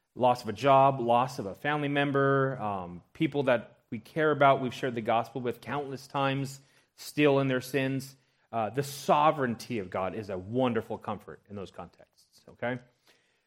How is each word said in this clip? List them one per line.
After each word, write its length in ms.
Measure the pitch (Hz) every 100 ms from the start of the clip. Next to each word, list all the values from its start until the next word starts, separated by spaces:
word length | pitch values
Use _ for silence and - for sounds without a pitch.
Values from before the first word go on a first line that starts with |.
| _ -
loss 260 | 123 120
of 60 | 110
a 60 |
job, 480 | 107 139 135 135 131
loss 360 | 117 120 131 -
of 100 | 98
a 80 | -
family 340 | 147 151 143
member, 680 | 143 143 139 139 139 135 135
um, 400 | 104 98 87 87 -
people 320 | - 160 143
that 360 | 131 117 - _ _
we 80 | 113
care 320 | - 160 151
about, 300 | 139 139 131
we've 120 | 127
shared 220 | - 131 120
the 60 |
gospel 400 | 110 113 117 131
with 180 | 120 117
countless 480 | 110 143 139 127 -
times, 540 | 139 135 135 135 - _ _ _ -
still 440 | - - 147 139
in 100 | 135
their 120 | 127
sins. 540 | - 139 135 135 131 - _ _ _
Uh, 200 | 113 107
the 120 | 131
sovereignty 1000 | 135 - - 151 156 147 123 110 - 113
of 100 | 92
God 260 | 98 92 95
is 140 | 101
a 80 | 92
wonderful 600 | 95 123 123 113 107 107
comfort 440 | - 104 - - -
in 60 | 101
those 120 | 92
contexts, 720 | - 90 - - _ _ _ -
okay? 280 | - 120 123 - _ _ _ _ _